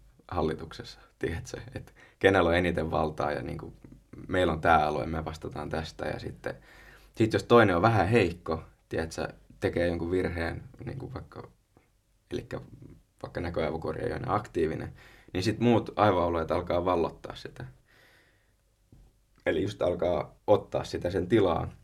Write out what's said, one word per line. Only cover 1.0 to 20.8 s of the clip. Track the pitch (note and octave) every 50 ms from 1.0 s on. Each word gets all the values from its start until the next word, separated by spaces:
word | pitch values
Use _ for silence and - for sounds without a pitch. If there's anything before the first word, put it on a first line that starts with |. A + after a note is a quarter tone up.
| - _ _ _
tiedätkö? | - - D#2+ E2 - - - - - - -
Että | - - - - - - - _ _
kenellä | - G2 F#2+ F#2+ F2 E2+
on | E2+
eniten | F2 F2+ F2 E2+ E2+ D#2+ D#2+
valtaa | D#2+ D#2 D#2+ D#2 D#2 D#2 D2 D2
ja | D2 C#2
niinku | - D#2 D#2 D#2 - - - - - - - - _ _ - - - -
meillä | F#2 F#2 F2+ E2
on | D#2 D#2+
tää | D#2+ E2+ E2 D#2 D2+
alue, | D2+ D2+ D2 -
me | D#2 E2 D#2+ D#2
vastataan | D#2 D#2+ - - - - D2+ D2+ D2+
tästä | D#2+ D#2+ D#2+ - - - D2+
ja | D2+ - -
sitten | - - - - - - - - - - - - - - - - - _ _
sit | - A2 A2
jos | - G2+ -
toinen | - B2 A#2 A2+ G2 F2+
on | E2+
vähän | F#2 A2+ A2+ G#2 F2 F#2
heikko, | A#2 A#2 F#2+ E2 D#2+ - - - D#2+ D#2+ - - - _ _ _
tiedätkö, | - - D#2+ E2 - - D2+ - - - - - - -
tekee | - F#2 - F2 F2 E2+
jonkun | E2+ E2+ E2+ E2+
virheen, | F#2 F#2 F2 E2+ E2+ E2+ E2 E2 E2 - - - - - -
niinku | - - - - - -
vaikka, | - - - - E2 - - _ _ _ _ _ - _ _ _ _ _ _ _ _ _ _
elikkä | - - - - - - - - - - - - - - _ _ _ _
vaikka | - - - E2+
näköaivokuori | E2+ E2+ E2+ E2+ E2 D2+ D#2 E2 E2 D#2 D#2 D#2
ei | D#2+ D#2
ole | D#2
enää | - - - F#2+
aktiivinen, | G#2 - - - F2 D#2+ D#2 D2 C#2+ - E2+ - - - - - - _ -
niin | - F2+ F#2+
sit | A2 G#2 -
muut | A2+ A#2+ A#2 G#2 G2+ - -
aivoalueet | - G2+ G#2 F#2+ F2 E2+ F2 E2+ E2 D#2+ D#2
alkaa | E2 F2 F2 - E2 F2 F2
vallottaa | F#2 F2+ E2+ D#2+ - - - - - -
sitä. | - - - - - C3 - - _ _ _ _ _ _ _ _ _ _ _ _ _ _ _ _ _ _ _ _ _ _ _ - - - _ _ _ _ _ _ _ _
Eli | F2+ F2 D#2
just | F#2 G#2 - -
alkaa | - F2+ F2+ - E2+ F2 F2 D2 - - - _ _
ottaa | - G#2 G2 - - - -